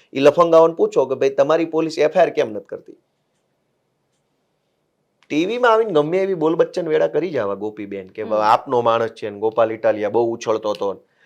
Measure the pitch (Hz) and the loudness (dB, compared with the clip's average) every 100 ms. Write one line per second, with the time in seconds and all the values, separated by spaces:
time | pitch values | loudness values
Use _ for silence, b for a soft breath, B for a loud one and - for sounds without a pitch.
0 | _ 135 143 165 170 165 165 165 143 156 | _ 2 4 4 6 6 6 2 0 0
1 | 127 135 139 139 139 165 160 156 160 151 | 0 0 0 2 2 0 0 -2 -2 0
2 | 147 185 156 151 120 104 - 98 - - | 0 2 0 0 -4 -6 -12 -16 -16 -20
3 | _ _ _ _ _ _ _ _ _ _ | _ _ _ _ _ _ _ _ _ _
4 | _ _ _ _ _ _ _ _ _ _ | _ _ _ _ _ _ _ _ _ _
5 | _ _ - 147 185 240 247 220 226 156 | _ _ -6 -2 -2 0 2 2 2 0
6 | 151 185 190 180 160 170 165 185 165 156 | 0 0 -2 -2 0 0 -2 -4 -2 0
7 | - 147 180 135 101 98 107 107 101 98 | 0 -2 -4 -4 -4 -6 -8 -10 -12 -12
8 | 92 - 107 107 107 123 135 123 117 117 | -12 -12 -4 0 4 2 2 0 2 2
9 | 113 - 110 101 110 117 113 113 110 107 | -2 -6 -12 -4 -2 0 0 0 -2 0
10 | 104 117 117 117 117 110 104 101 101 92 | -2 0 -2 -2 -4 -4 -4 -4 -6 -8
11 | _ _ | _ _